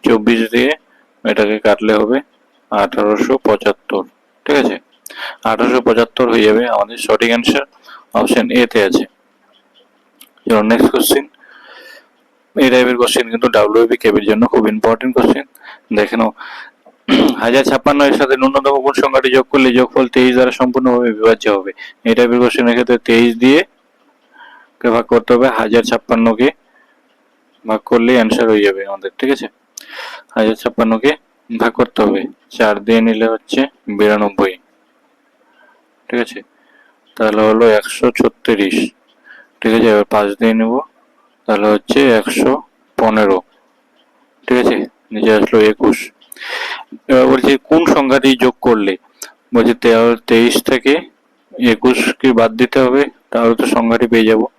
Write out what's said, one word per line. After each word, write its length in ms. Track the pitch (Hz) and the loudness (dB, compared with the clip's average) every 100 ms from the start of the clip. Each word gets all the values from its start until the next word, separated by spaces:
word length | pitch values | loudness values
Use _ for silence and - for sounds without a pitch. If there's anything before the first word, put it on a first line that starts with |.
| - | 0
চব্বিশ 340 | 113 107 117 113 | 0 0 -2 0
দিয়ে 180 | 117 127 151 _ _ _ _ 113 | -2 -2 -4 _ _ _ _ -6
এটাকে 300 | 104 104 107 110 | -2 -2 0 0
কাটলে 280 | 101 107 107 | 0 0 0
হবে 160 | 107 131 - _ _ _ _ | 0 -2 -4 _ _ _ _
আঠারোশো 640 | 107 101 - 104 104 - 131 - | -4 -4 -2 -2 0 -2 -2 0
পঁচাত্তর, 560 | 104 - 98 _ 101 90 _ _ _ - | -2 -2 -6 _ -8 -8 _ _ _ -4
ঠিক 100 | 143 | -2
আছে? 120 | 127 92 _ _ - - - - 113 | -2 -6 _ _ -20 -18 -18 -8 -6
আঠারোশো 280 | 110 120 127 123 | -2 0 0 0
পঁচাত্তর 380 | 113 117 - 123 | 0 0 0 0
হয়ে 120 | 117 107 | 2 2
যাবে 160 | 107 123 107 | 2 0 -2
আমাদের 220 | 104 117 - | -4 -6 -4
সঠিক 260 | 110 117 | -2 0
অ্যান্সার, 320 | 120 120 139 139 _ _ - _ 113 | -2 -2 -4 -4 _ _ -20 _ -4
অপশন 260 | 104 - 110 123 | -2 -2 -2 -2
এ 20 | 120 | 0
তে 80 | 117 98 | 0 0
আছে। 160 | 85 - _ _ _ _ _ _ _ _ _ _ _ _ _ - | -2 -6 _ _ _ _ _ _ _ _ _ _ _ _ _ -2
চলো 140 | 110 107 | -2 0
নেক্সট 180 | 117 123 | 0 0
কোশ্চেন। 320 | 127 113 139 143 _ _ - - - - - _ _ _ _ _ - | 0 -2 -2 -4 _ _ -20 -20 -20 -20 -20 _ _ _ _ _ -2
এই 120 | 135 | 2
টাইপের 240 | 127 123 123 | 2 2 0
কোশ্চেন 240 | 120 - 117 | 0 -2 -4
কিন্তু 140 | 113 123 113 | -2 0 2
ডাব্লিউবি 400 | 104 110 117 117 | 2 2 2 0
কেপির 220 | 117 104 104 | 0 0 0
জন্য 140 | 107 117 | 0 0
খুব 100 | - 107 | 0 0
ইম্পর্টেন্ট 380 | 107 113 113 131 123 | 0 -2 -2 -2 0
কোশ্চেন। 280 | 120 139 139 _ - - _ - | 0 0 -6 _ -20 -20 _ -4
দেখে 180 | 104 117 | -2 -2
নাও, 120 | 113 - - - - _ _ _ - - 113 123 | -4 -4 -20 -20 -20 _ _ _ -2 0 2 0
হাজার 200 | 113 127 131 | 0 2 2
ছাপ্পান্ন 300 | 135 - 143 143 | 0 0 2 2
এর 60 | 127 | 2
সাথে 160 | 139 135 | 0 2
ন্যূনতম 340 | 131 139 135 139 135 | 2 0 0 0 0
কোন 100 | 139 | 0
সংখ্যাটি 260 | 143 135 131 127 | 0 0 2 0
যোগ 100 | 127 | 2
করলে 180 | 143 131 123 | 2 2 2
যোগফল 260 | 127 - 127 - | 0 0 0 2
তেইশ 160 | 127 123 | 2 4
দ্বারা 160 | 127 123 | 0 0
সম্পূর্ণভাবে 500 | 127 123 127 123 120 107 | -2 0 0 0 0 0
বিভাজ্য 260 | 110 110 113 101 | 0 0 0 -2
হবে? 140 | 95 - - _ 117 | -4 -14 -20 _ -2
এই 60 | 113 | 0
টাইপের 220 | 123 123 | 2 2
কোশ্চেনের 320 | 123 - 120 120 | 0 0 0 0
ক্ষেত্রে 200 | 120 120 - | 0 -2 2
তেইশ 220 | 117 120 117 | 2 2 2
দিয়ে 160 | 127 147 190 _ _ _ _ _ _ _ - - _ _ | 2 2 0 _ _ _ _ _ _ _ -20 -20 _ _
কে 80 | 127 117 | -2 -2
ভাগ 100 | 113 | 0
করতে 160 | 120 110 123 | -2 2 2
হবে, 120 | 131 - | 2 0
হাজার 240 | 113 113 113 | 0 0 0
ছাপ্পান্ন 360 | 117 - 117 113 110 | -4 -2 0 0 2
কে 80 | 131 - _ _ _ _ _ _ _ _ _ _ 110 | -2 -2 _ _ _ _ _ _ _ _ _ _ -8
ভাগ 160 | 110 - | -8 -2
করলেই 280 | 120 117 127 | 0 2 2
অ্যান্সার 280 | 110 110 113 | 0 0 2
হয়ে 120 | 107 101 | 2 2
যাবে 140 | 95 98 | -2 -8
আমাদের, 220 | 98 95 _ | -10 -12 _
ঠিক 100 | 131 139 | -4 -4
আছে? 120 | 123 _ _ - - - - - _ - | -6 _ _ -20 -20 -20 -18 -20 _ -2
হাজার 200 | 110 110 | -2 -2
ছাপ্পান্ন 320 | 120 - 113 113 | -6 -4 -2 0
কে 80 | 131 151 _ _ _ | -2 -2 _ _ _
ভাগ 220 | 117 117 - | -4 -4 -2
করতে 200 | - - | -4 0
হবে, 180 | 104 98 90 - _ - | -2 -2 -6 -14 _ -2
চার 180 | 110 104 104 | -2 -2 0
দিয়ে 160 | 113 113 | 0 0
নিলে 200 | 110 113 | 0 -2
হচ্ছে 260 | 113 _ - 139 _ - 101 | -2 _ -4 -4 _ -12 -2
বিরানব্বই, 560 | 104 107 104 98 98 90 _ _ _ _ _ _ _ _ _ _ _ _ _ _ _ | 0 2 -2 -2 -4 -4 _ _ _ _ _ _ _ _ _ _ _ _ _ _ _
ঠিক 100 | 120 117 | -8 -6
আছে? 140 | - - _ _ _ _ _ _ - | -10 -20 _ _ _ _ _ _ -4
তাহলে 240 | 110 107 107 | -2 2 2
হলো 180 | 110 117 107 | 4 4 2
একশো 260 | - - 123 - | -2 -4 -4 0
ছত্রিশ, 560 | 117 _ - 107 98 - - _ _ _ _ - _ _ | -4 _ -4 -2 0 -2 -6 _ _ _ _ -20 _ _
ঠিক 120 | 113 113 | -2 2
আছে? 100 | 113 | 4
এবার 140 | 104 101 | 2 2
পাঁচ 140 | 107 104 101 | 0 -2 -2
দিয়ে 160 | 113 113 | -2 0
নেব, 140 | 113 123 - _ _ _ _ _ - | -2 -4 -6 _ _ _ _ _ -6
তাহলে 220 | 107 107 | -2 0
হচ্ছে 260 | 104 - 139 139 113 | 0 0 0 2 2
একশো 320 | - - - 135 - _ _ - | 0 -2 0 -2 -6 _ _ -2
পনেরো, 420 | 110 110 104 92 - _ _ _ _ _ _ _ _ _ - | 0 2 2 0 -4 _ _ _ _ _ _ _ _ _ -2
ঠিক 120 | 123 | 0
আছে? 120 | 120 120 107 _ _ | 0 -2 -6 _ _
নিচে 180 | 107 110 107 | -4 0 2
আসলো 200 | 95 117 107 | 2 2 2
একুশ। 260 | 107 - - - _ _ - - - - - - - - | 2 -2 -2 -6 _ _ -20 -14 -12 -12 -14 -16 -20 -2
এবার 140 | 131 131 | 2 2
বলছে 200 | 131 269 135 _ | 2 2 0 _
কোন 120 | 160 - 156 | 0 2 0
সংখ্যাটি 340 | 135 135 135 131 | 2 2 2 2
যোগ 120 | 127 - 135 | 0 0 0
করলে, 260 | 113 98 92 _ _ - _ _ | 0 0 -6 _ _ -20 _ _
বলছে 200 | 120 113 120 | 0 0 0
তে-, 360 | 120 113 117 117 - | 2 2 2 0 0
তেইশ 260 | 113 117 - - | 2 2 0 -2
থেকে 240 | 131 135 151 - _ _ _ _ - 123 | -2 0 -2 -4 _ _ _ _ -4 -2
একুশ 240 | 113 123 123 113 - | 2 0 0 -2 -2
কি 100 | 135 117 | 0 2
বাদ 120 | 113 110 | 0 0
দিতে 160 | 123 131 127 | -2 0 2
হবে, 160 | 131 143 _ _ | 2 -2 _ _
তাহলে 220 | 117 117 113 | -2 0 0
তো 60 | 127 - | -2 -2
সংখ্যাটি 320 | 117 113 117 | 0 0 0
পেয়ে 140 | 117 110 | 2 2
যাব। 100 | 110 113 | 2 0